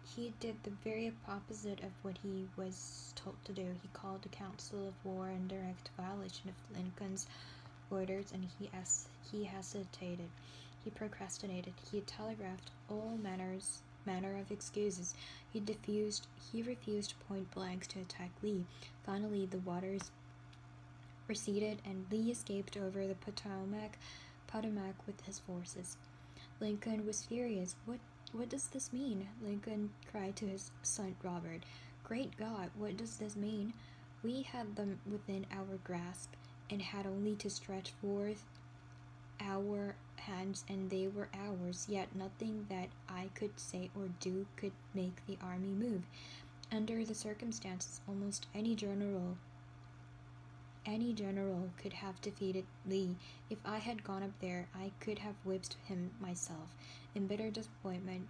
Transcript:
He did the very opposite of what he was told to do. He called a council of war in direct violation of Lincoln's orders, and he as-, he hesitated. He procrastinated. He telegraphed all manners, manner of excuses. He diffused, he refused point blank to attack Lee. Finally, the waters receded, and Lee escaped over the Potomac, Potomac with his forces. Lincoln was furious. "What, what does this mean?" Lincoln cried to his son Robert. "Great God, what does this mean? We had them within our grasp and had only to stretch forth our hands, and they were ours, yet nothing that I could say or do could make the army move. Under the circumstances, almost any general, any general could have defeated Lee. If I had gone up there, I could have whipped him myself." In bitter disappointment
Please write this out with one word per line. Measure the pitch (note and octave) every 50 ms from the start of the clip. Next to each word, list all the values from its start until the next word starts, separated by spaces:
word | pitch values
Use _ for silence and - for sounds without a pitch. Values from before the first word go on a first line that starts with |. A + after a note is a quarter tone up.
| - - -
He | - A#3 A#3+ A3+ -
did | - A3+ A3 A3 -
the | G#3 G3+ G3 -
very | A3 A3 A3 A3+ A3+ A3+ A3+ - -
opposite | G3+ G3+ G3+ - A3 G#3+ G#3+ G#3 G3+ G3
of | F#3 G3 F#3 -
what | - G3 F#3 F#3
he | - G3+ G3 F#3+ F#3+ F#3+ - -
was | F#3+ F#3 F#3+ - - - - - - - -
told | - - G3 F#3+ - -
to | - G3
do. | F#3+ F#3 F3+ F3+ F3+
He | - G3 -
called | - - G3 F#3+ F#3+ -
a | G3 -
council | - G3+ F#3+ F#3+ - - - - G3+ G3 G3
of | F#3+ - -
war | F#3+ F#3+ F#3 F#3+ F#3+
in | F#3+ F#3 F#3 F#3
direct | F#3+ F#3+ F#3 F#3 F#3 F3+ - - -
violation | - F#3 F#3 G3 G3+ F#3+ F#3+ - - - F#3+
of | F#3 - - - G#3
Lincoln's | F#3 F3+ F#3 F3+ - G3+ F#3+ F#3+ F#3+ - - - - - - - - - - - - - -
orders, | G3 F#3+ F#3+ F#3+ F#3+ G3 G3+ G3+ -
and | F#3+ F#3 F3+ - -
he | G3+ - -
as-, | F#3 F3+ - - - - - - - - -
he | - G#3 G#3
hesitated. | F#3+ F#3+ F#3+ F#3 - - G3+ F#3+ F3+ - - F#3+ F3+ F3 F3 E3+ E3+ - - - - - - - - - - -
He | G#3+
procrastinated. | G#3 - A3 G#3+ G#3 - G3 F#3 - - - G3 F#3 F3+ F3+ F#3 F3+ - - -
He | - G#3
telegraphed | G3 - - - G#3+ A3 A3 G#3+ G3+ F#3 F#3 F#3 - - - - - -
all | G#3+ G#3+ G#3+ A3+ A3+ A3+ G#3+
manners, | G3 F#3 F#3 F#3 F#3 F#3 F#3+ F#3+ - - - - - - - -
manner | G3+ F#3 F#3 F#3+ G3 G3 G3
of | G3 -
excuses. | G#3 G3+ - - - G#3 G#3 G#3 F#3 F3+ F3 F3 - - - - - - - - -
He | A3+
diffused, | G#3 G#3 G#3+ G#3+ - - G#3 G#3 G#3+ G#3 G#3 - - - - - - -
he | - A3+
refused | A3+ A#3+ B3 A#3 - - G#3 G#3 G3+ - - - - -
point | G3 G3 F#3+ F#3
blank | - F#3 F#3+ F#3 F#3 F#3 - -
to | - G3
attack | F#3 F3+ - - F3+ F3+ - -
Lee. | - G#3+ G#3 F#3 F3+ - - - - - - - -
Finally, | - G3 G3+ G#3 G#3+ G#3 G3+ F#3+
the | F#3 F#3 F#3
waters | F#3 F#3 F3 F3 F#3 F#3+ G3 G3 F#3 - - - - - - - - - - - - - - - - - - - - - - - - -
receded, | G#3+ G3+ - - G3+ G3+ G#3+ G#3+ A3 G#3+ -
and | G3+ G3 F#3+ F#3 F#3
Lee | G3+ A3 A3+ A3+
escaped | A#3+ A#3+ - - G3+ G3 G3 - -
over | G#3 G3 F#3+ F#3+ G3 G3 F#3+
the | F#3+
Potomac, | F#3+ - G#3+ G3+ - - G#3 G3 F#3+ F#3+ G3 G3+ G#3+ G#3+ G#3+ G#3+ - - - - - - - - - - -
Potomac | - A3 A3 A3+ G#3+ G3+ G3 F#3+ F#3+ F#3 - -
with | G3 -
his | - G3 G3 -
forces. | - - F3+ F3 F3 F3 - - F3+ - - - - - - - - - - - - - - -
Lincoln | A3 G#3 G#3 G#3 - A3+ A3 G#3+ G#3+
was | G#3+ G#3+ - -
furious. | - A3+ A#3+ B3 A#3+ A3 F#3+ F3+ F3+ - - -
"What, | A3 A#3+ B3+ - - - - - - -
what | A3+ B3 A#3+
does | - C#4 - -
this | - C4+ - -
mean?" | - B3 C#4 C#4 G#3+ F#3+ G3 G3 G#3+ A#3
Lincoln | A3 G#3 G3+ G3+ - A3+ G#3+ G#3 G#3 G3+ - - - -
cried | - G#3+ G3 F#3+ G3
to | - A3 G3+
his | F#3+ F#3+ - - - -
son | - - - - G3+ F#3+ F#3 - -
Robert. | F#3 F3 F3 E3+ E3 E3 E3 - - - - - - - - -
"Great | - A3+ A#3+ C4+ - - -
God, | G#3+ A3 A3+ G#3 F#3 F3+ -
what | G#3 G#3 G#3 G3 F#3+
does | A#3 A3+ A3+ -
this | G#3+ G#3 G3+ G#3
mean? | G3+ G#3+ A3 G#3 G3+ G#3+ A#3 - - - - - - - - -
We | - A3+ B3 C4+
had | C4+ - - B3 A#3 G#3 G#3
them | G#3 G#3 G3 G3 - - G3+
within | G#3 G#3 - - G3 G3 G3 F#3+
our | - G3 F#3+ G3 F#3+ F#3+ -
grasp | - F3+ F3 F3 F3 F3+ - - - - - - - - - - -
and | G#3 G3+
had | F#3+ - - G3+ G3 G3
only | F#3+ G3 G3+ G#3+ G#3+ G#3
to | - G3+
stretch | G3 - - - G3 F#3+ F#3+ -
forth | - - - G3+ G3+ G3+ G3+ G#3 G#3+ G#3 - - - - - - - - - - - - - - - - - - - -
our | G#3 G3 G3 G3 G3+ G3+ G#3 G3+ G3+ G3+ G3+ - - - - -
hands, | - - G3 F3+ F#3 G3 G3 F#3+ - -
and | G3 F#3+ F#3+ F#3
they | F#3+ F#3+ F#3+ G3
were | G3 G3+ G3+ - -
ours, | G3 G3 G#3 G3+ F3+ F3+ F3 F3+ F3+ - -
yet | G#3 G3 F#3+ - -
nothing | F#3+ F#3+ F#3+ - - A3 A3 G#3+ G#3+ G#3 G3+
that | G3 F#3 F3+ F#3 - - - -
I | F#3 F3+ F#3 F#3+ F#3
could | - A3 G3+ - -
say | - - - F3+ F3+ F3+ -
or | G3+ G3 F#3 F3 F3
do | - F#3 F#3 F#3+ G3 G3+ -
could | - - G3 F#3+ - - - -
make | G3 F3+ F#3 F3+ - -
the | - G3 F#3
army | F3+ F3+ F3+ F#3 F#3+ G3 G3
move. | G3 A3+ B3 A3 F#3 F3+ - - - - - - - - - - - - -
Under | A3+ G#3+ A3 A3 A3+ A3+ A3+
the | A3 A3
circumstances, | - - G#3+ G#3+ G#3+ A#3+ A#3 A3 - - F#3+ F#3 F#3 - - - - - -
almost | G3+ G3 G3+ G3+ G3+ - - - -
any | G3+ G#3+ A3+ A3+
general, | G#3 G#3+ G3+ G3 G3+ G3+ G3+ G3 F#3 F3+ F3+ F3+ F3+ - - - - - - - - - - - - - - - - - - - - - - - - - - - - -
any | G#3+ G#3+ A3 A#3 A#3+ A3+
general | G#3 G3+ G3 G3 G3 G3 G3 F#3+ F3 F#3 F#3 F3 -
could | - G3+ F#3+
have | - - G3 F#3 -
defeated | - G#3 G3+ - G3+ F#3+ F#3 F#3 F#3 - - - -
Lee. | F#3+ F#3+ G3 F#3+ F3+ F3+ F3+ - - - - - -
If | A3 G#3 -
I | G3 G#3+ G#3+
had | G#3+ A#3 A#3+ G#3+ G#3
gone | - G3 F#3+ G3
up | G3 G3+ -
there, | F#3+ F3+ F3+ F3+ F3 - -
I | F#3 F#3+ G3 G3 -
could | - - G#3+ G3+
have | G3+ G#3 G3+ - -
whipped | F#3+ F#3+ F#3+ F#3 - - - -
him | - G3 F3+ F3 F3+ - -
myself." | G3+ F3+ F3+ F3 - - E3+ D#3 D#3 E3+ - - - - - - - - -
In | G#3 G3 F#3+
bitter | G3+ G#3 A3 A3
disappointment | G#3 A3 A3 - - - - G3 F3+ F3+ F#3+ F#3 F#3 F#3 F#3 -